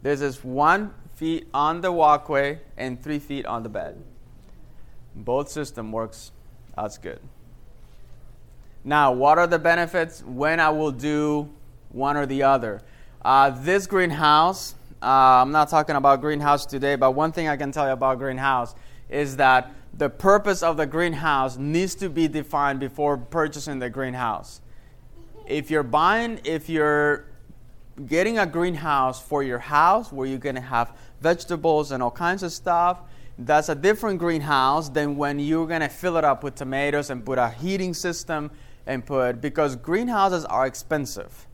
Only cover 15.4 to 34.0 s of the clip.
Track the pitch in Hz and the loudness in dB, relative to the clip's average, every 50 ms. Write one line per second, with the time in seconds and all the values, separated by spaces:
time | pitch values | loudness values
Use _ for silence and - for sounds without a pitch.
15.4 | 131 135 147 156 151 147 - 156 151 151 156 139 135 139 139 135 127 151 151 147 | 6 6 4 2 2 4 4 2 2 2 0 4 6 6 4 6 2 -2 -2 0
16.4 | 147 147 143 143 - - 139 135 131 139 143 131 135 131 131 139 156 160 160 180 | 2 2 2 2 0 -6 -6 -2 0 0 2 4 4 2 4 2 0 0 0 -2
17.4 | 165 156 147 135 143 139 139 151 147 135 131 123 135 135 131 123 135 135 131 131 | -2 -2 -2 -2 -4 -6 -2 -2 0 0 0 0 0 0 0 0 -4 -6 -4 -2
18.4 | 135 139 135 127 120 113 - - - - - - - - - 143 147 139 131 131 | 0 2 2 2 0 -4 -8 -16 -18 -18 -18 -16 -14 -6 -4 -4 -4 -4 0 4
19.4 | 143 131 131 127 127 - - - - - - - 147 139 - - - 190 196 208 | 6 6 6 6 4 0 -14 -18 -18 -16 -6 -2 -2 -2 -2 0 4 6 6 6
20.4 | 202 208 190 180 165 165 165 151 156 143 151 160 175 175 160 139 160 160 147 135 | 6 2 -2 0 0 0 0 0 -2 -2 0 -2 0 0 -2 -2 0 0 0 2
21.4 | 135 135 120 127 139 147 156 170 185 185 185 - 196 185 147 160 165 156 135 151 | 0 -2 -4 -6 -6 -2 0 0 -2 -2 -4 -6 -8 -6 -2 0 -2 0 -2 -4
22.4 | 139 - 151 147 143 143 139 135 139 131 135 - 147 147 143 131 123 - - 165 | -8 -4 -2 0 0 0 0 -2 -6 -8 -4 -2 -2 0 0 -2 -6 -6 -2 -2
23.4 | 156 151 147 143 127 156 143 131 127 123 110 131 135 131 123 127 123 117 107 - | -2 -2 -4 -10 -10 -8 -8 -6 -6 -6 -6 -6 -6 -6 -4 -4 -4 -4 -4 -6
24.4 | - - - - - - - - - - - - - - - - - - - - | -8 -14 -20 -20 -20 -20 -20 -20 -20 -20 -20 -20 -20 -20 -20 -20 -20 -20 -20 -20
25.4 | - - - 151 143 - 156 151 143 123 131 151 160 180 208 226 233 233 202 147 | -8 -6 -4 -4 -4 -2 -2 -2 0 2 2 2 4 4 2 2 0 -4 -6 -8
26.4 | - - 165 156 151 - 165 156 151 151 147 147 147 147 147 143 - - - - | -6 -6 -6 -6 -6 -4 -2 0 2 2 4 4 2 2 0 -2 -4 -14 -20 -20
27.4 | - - - - - - - - - - - - 143 120 151 165 185 220 233 220 | -20 -20 -20 -20 -20 -20 -20 -20 -20 -20 -16 -16 -8 -2 0 0 0 2 2 0
28.4 | 196 170 147 170 170 180 175 147 156 160 147 139 131 131 131 - - - 151 143 | 0 0 0 -2 -2 -2 -2 -4 -2 0 2 2 2 0 -2 -6 -8 -4 -2 -2
29.4 | 143 131 123 120 123 147 147 147 156 175 190 233 233 - 143 135 131 135 135 127 | -2 -2 -4 -6 -4 0 4 6 6 6 4 2 0 -4 -8 -6 -6 -4 -6 -6
30.4 | 123 143 131 127 123 127 131 117 120 - - - - - - - 139 160 175 175 | -6 -6 -6 -6 -8 -2 -2 -2 -2 -2 -6 -18 -20 -20 -18 -2 0 0 0 0
31.4 | - - 175 160 147 165 156 151 151 139 139 127 127 120 - - 170 170 185 196 | -2 -6 -8 -2 0 2 2 2 0 -2 -4 -2 -2 -2 -2 -2 -2 -2 -2 -2
32.4 | 185 170 160 - - 185 170 170 170 175 180 - - - - - - - - - | -4 -8 -8 -6 -2 0 2 2 2 2 0 -2 -8 -18 -18 -16 -16 -16 -14 -12
33.4 | 123 117 151 151 - - 156 143 147 190 214 214 | -2 2 2 2 4 2 -4 0 2 2 2 2